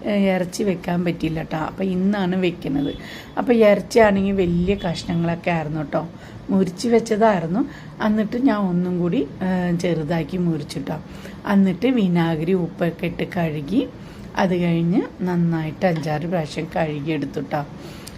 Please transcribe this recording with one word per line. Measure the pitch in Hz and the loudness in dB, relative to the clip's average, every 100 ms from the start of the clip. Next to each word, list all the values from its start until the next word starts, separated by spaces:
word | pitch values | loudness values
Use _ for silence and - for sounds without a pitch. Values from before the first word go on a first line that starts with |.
ഏ, | 226 208 196 | 0 2 4
ഇറച്ചി | 185 175 - | 2 0 -2
വെക്കാൻ | 208 165 180 175 | -2 0 0 0
പറ്റിയില്ല | 175 160 160 160 | 0 0 -2 -2
ട്ടോ. | 156 160 | -4 -4
അപ്പൊ | 156 - | -4 -4
ഇന്നാണ് | 190 180 190 208 180 185 | -2 2 2 2 0 2
വെക്കുന്നത്. | 180 170 143 - - - - - - - | 0 -2 -2 -2 -2 -6 -12 -14 -8 -2
അപ്പൊ | 220 | 4
ഇറച്ചിയാണെങ്കിൽ | 233 208 196 - 233 214 196 196 | 6 8 6 4 6 6 6 2
വലിയ | 196 175 170 180 | 2 2 2 2
കഷ്ണങ്ങളൊക്കെ | 202 180 156 - 170 165 170 185 | 0 -2 -4 -2 0 0 0 0
ആയിരുന്നു | 170 147 156 | -2 -2 -4
ട്ടോ, | 151 - 165 - - - - | -2 -4 -4 -10 -18 -12 -2
മുറിച്ച് | 190 180 - 240 | 0 0 0 2
വെച്ചതായിരുന്നു. | 233 226 214 226 190 160 190 294 - - - 220 | 2 2 4 4 4 0 0 -2 -6 -14 -2 0
എന്നിട്ട് | 214 208 240 269 | 2 0 2 2
ഞാൻ | 208 | 2
ഒന്നും | 190 175 180 180 | 2 0 0 0
കൂടി, | 175 233 440 - 185 185 175 | 0 0 -2 -4 -2 0 0
ഏ, | 170 | 0
ചെറുതാക്കി | 180 165 151 165 156 185 | 0 -2 -2 -2 -2 -2
മുറിച്ചിട്ടോ. | 175 160 147 143 135 156 - - - - - | 0 -2 -4 -8 -8 -8 -10 -16 -16 -10 0
എന്നിട്ട് | 202 190 180 240 | 4 4 4 2
വിനാഗിരി | 247 190 175 165 160 165 | 4 4 4 2 2 2
ഉപ്പൊക്കെ | 190 170 - 170 165 170 | 0 0 -2 -2 -2 -4
ഇട്ട് | 170 165 185 | -4 -4 -2
കഴുകി, | 165 151 143 226 494 - - - - - | -2 -2 -2 0 -2 -6 -16 -16 -8 -2
അത് | 196 180 | 0 2
കഴിഞ്ഞ് | 175 165 170 214 480 - | 2 2 2 2 0 -2
നന്നായിട്ട് | 180 175 170 165 156 - 185 | -2 2 2 0 -2 0 0
അഞ്ചാറ് | 165 156 151 170 | 0 0 -2 -2
പ്രാവശ്യം | 180 151 - 160 160 | -2 -2 -6 -4 -2
കഴുകിയെടുത്തുട്ടോ. | 160 147 143 156 139 156 139 151 143 - - - - | -2 -2 -2 -2 -4 -6 -4 -4 -4 -10 -16 -16 -16